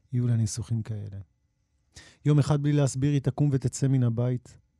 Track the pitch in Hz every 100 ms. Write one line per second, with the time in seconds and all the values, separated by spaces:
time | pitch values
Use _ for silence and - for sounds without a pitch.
0 | _ 123 120 113 110 - - 113 107 107
1 | 101 98 - _ _ _ _ _ _ -
2 | - _ 143 147 135 147 147 147 135 131
3 | 143 143 131 - 147 139 127 - 135 135
4 | 120 117 123 123 - - _ _